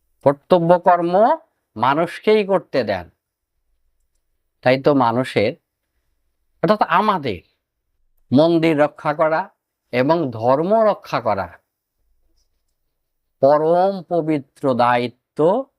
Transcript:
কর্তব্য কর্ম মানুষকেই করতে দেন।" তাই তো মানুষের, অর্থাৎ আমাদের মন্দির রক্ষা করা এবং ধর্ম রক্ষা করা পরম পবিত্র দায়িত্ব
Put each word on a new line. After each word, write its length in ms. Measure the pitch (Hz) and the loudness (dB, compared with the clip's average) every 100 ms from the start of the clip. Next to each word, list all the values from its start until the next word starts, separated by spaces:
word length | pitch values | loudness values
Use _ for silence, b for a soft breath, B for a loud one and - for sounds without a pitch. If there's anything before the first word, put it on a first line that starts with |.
| _ _ | _ _
কর্তব্য 560 | 139 139 _ 185 165 180 | -2 -2 _ 0 4 2
কর্ম 580 | 185 175 175 180 233 320 - _ _ 107 | 4 0 0 2 2 0 -6 _ _ -4
মানুষকেই 680 | 123 147 170 - - 214 196 | -2 0 -4 -4 0 0 0
করতে 380 | 185 - 143 | -4 -2 -4
দেন।" 260 | 107 92 85 _ _ _ _ _ _ _ _ _ _ _ _ _ _ _ | -4 -6 -10 _ _ _ _ _ _ _ _ _ _ _ _ _ _ _
তাই 200 | 127 135 | 0 2
তো 120 | 147 | 2
মানুষের, 600 | 139 117 117 131 117 104 165 _ _ _ _ _ _ _ _ _ _ | 2 0 -2 -4 -2 -2 -4 _ _ _ _ _ _ _ _ _ _
অর্থাৎ 180 | 175 214 | -2 -2
আমাদের 600 | - 170 214 185 135 87 - _ _ _ _ _ _ _ _ | 0 -2 -2 -4 -6 -10 -14 _ _ _ _ _ _ _ _
মন্দির 460 | 123 165 170 165 147 | 0 2 2 0 0
রক্ষা 360 | 147 - 156 | -2 -2 -8
করা 360 | 151 156 160 196 _ _ _ _ | -2 -2 -2 -6 _ _ _ _
এবং 400 | 123 135 170 139 | -2 0 0 -2
ধর্ম 420 | 110 120 135 175 | -4 0 0 2
রক্ষা 480 | 220 214 185 - 139 | 2 2 -2 -6 -6
করা 380 | 113 98 90 - _ _ _ _ _ _ _ _ _ _ _ _ _ _ _ _ _ _ | -4 -4 -6 -12 _ _ _ _ _ _ _ _ _ _ _ _ _ _ _ _ _ _
পরম 640 | 135 151 156 175 190 196 160 | 2 2 2 2 0 -2 -4
পবিত্র 680 | 175 156 151 - _ 139 120 | -4 -2 -4 -6 _ -4 0
দায়িত্ব 880 | 120 123 123 - _ - 156 226 269 | 0 0 -4 -10 _ -2 0 0 -4